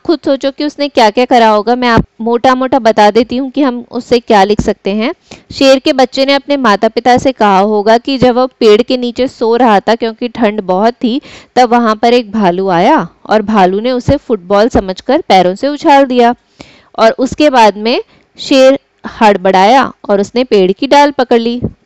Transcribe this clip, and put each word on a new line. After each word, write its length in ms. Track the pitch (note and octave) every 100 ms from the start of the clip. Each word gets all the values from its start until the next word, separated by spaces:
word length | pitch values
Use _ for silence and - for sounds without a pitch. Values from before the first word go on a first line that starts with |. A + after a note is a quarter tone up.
खुद 140 | - D#4+
सोचो 260 | D#4+ C4+ C#4
कि 140 | -
उसने 240 | D4 - C#4+
क्या 220 | C4+ A3
क्या 140 | A#3
करा 240 | B3 B3 A3
होगा। 260 | G#3+ G#3
मैं 140 | B3 B3
आप 160 | A3+ - -
मोटा 340 | A3+ A#3 C4
मोटा 240 | B3+ C4 C#4
बता 320 | A3+ G#3+ G#3
देती 260 | G#3+ B3 B3
हूँ 140 | C#4
कि 120 | C4+
हम 220 | C#4 B3 -
उससे 300 | B3+ - B3
क्या 240 | - G#3+
लिख 160 | G3 G#3+
सकते 300 | - G3+ F#3+
हैं। 240 | G#3 A#3+ F#4 _ - -
शेर 260 | - C4+ C4+
के 140 | D#4
बच्चे 340 | C4 B3+ C4+ C4+
ने 80 |
अपने 220 | C#4 C#4+ C#4+
माता 320 | A#3+ G3 A3
पिता 280 | A#3+ B3 B3
से 160 | C#4
कहा 260 | B3+ G#3 F#3+
होगा 400 | G#3 G#3+ G3+ A#3
कि 200 | C#4 C4
जब 160 | B3
वह 120 | A#3+ B3+
पेड़ 360 | - A3+ G#3+
के 140 | - B3+
नीचे 320 | A#3+ A#3 C4
सो 280 | - A3+ A#3
रहा 240 | B3 G3+
था, 140 | -
क्योंकि 340 | A#3 A3+ A3 A#3+
ठंड 320 | A3+ A3 G#3+
बहुत 340 | F#3 F#3 A3
थी, 260 | B3 B3+ C4 - - - -
तब 140 | B3
वहाँ 260 | A#3+ A#3 G#3+
पर 160 | A#3+
एक 200 | B3 G#3+
भालू 360 | A3 F#3+ F3+ G3
आया 400 | E3+ G#3+ D4+ E3+ _ -
और 160 | G#3+
भालू 380 | G#3 G#3+ F#3 G3
ने 120 | A#3+
उसे 240 | B3 - C#4
फुटबॉल 520 | - G#3+ F3 G3+ A#3+
समझकर 520 | B3 F#3+ F#3 - D4
पैरों 340 | - F#3+ F3+
से 140 | F#3+ C#4
उछाल 360 | D4 D#4+ C#4
दिया, 300 | C#4 B3 A#3 A#3+ _ _ - _ _ -
और 140 | -
उसके 380 | - C4 - D4+
बाद 260 | C4 G#3+ G3
में 260 | A3 D#4 - _ _ -
शेर 400 | - C4+ C4 C#4 _ _ -
हड़बड़ाया 880 | - G#3+ G3 F#3+ F#3+ G3+ C4+ - - -
और 120 | G3+
उसने 240 | G3+ A#3+
पेड़ 280 | B3+ G#3 F#3
की 140 | - C4+
डाल 240 | C#4+ D4
पकड़ 280 | C#4 B3 A#3
ली, 220 | A#3 A#3+ - -